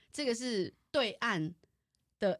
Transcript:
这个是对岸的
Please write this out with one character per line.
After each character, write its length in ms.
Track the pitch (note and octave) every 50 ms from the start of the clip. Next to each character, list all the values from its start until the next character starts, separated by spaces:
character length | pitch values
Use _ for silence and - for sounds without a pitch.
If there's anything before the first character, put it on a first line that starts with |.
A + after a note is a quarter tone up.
| _ _ -
这 120 | - D4
个 100 | B3+ A#3
是 400 | A3+ B3+ B3+ A#3 G3 F3+ - - _ _ _
对 220 | - D4 B3 G#3 -
岸 420 | - - A#3 G#3 E3 D#3 E3 F3 - - _ _ _ _ _ _ _ _ _ _ _
的 180 | G#3+ G3 F3+